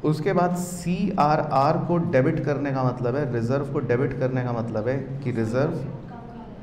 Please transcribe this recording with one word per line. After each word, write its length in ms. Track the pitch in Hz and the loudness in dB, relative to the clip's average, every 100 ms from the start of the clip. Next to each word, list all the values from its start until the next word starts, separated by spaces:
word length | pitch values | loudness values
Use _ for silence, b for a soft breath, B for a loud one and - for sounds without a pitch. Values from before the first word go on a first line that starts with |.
| 151 | 0
उसके 240 | 151 - | 0 2
बाद 240 | 180 175 - | 2 2 0
सीआरआर 1200 | - - 170 185 208 - 147 151 - 135 143 165 - | -4 -6 -4 -2 0 2 4 4 2 4 4 2 2
को 100 | 175 165 | 0 4
डेबिट 340 | 131 131 135 | 4 4 2
करने 280 | 143 135 143 | 0 -2 -2
का 100 | 135 | 0
मतलब 320 | 127 123 120 135 | 0 0 0 0
है, 160 | 139 | 0
रिजर्व 400 | 117 113 139 139 | -2 0 0 0
को 60 | 147 | -4
डेबिट 360 | 123 120 139 - | 0 2 0 0
करने 240 | 127 127 | -2 0
का 80 | 123 | -2
मतलब 360 | 117 113 107 113 | -2 -2 -2 0
है 100 | 135 - - | -2 -4 -6
कि 100 | 123 | -4
रिजर्व 460 | 113 110 123 156 - - - - - - - - - | -2 0 2 0 -2 -8 -10 -12 -14 -14 -14 -14 -14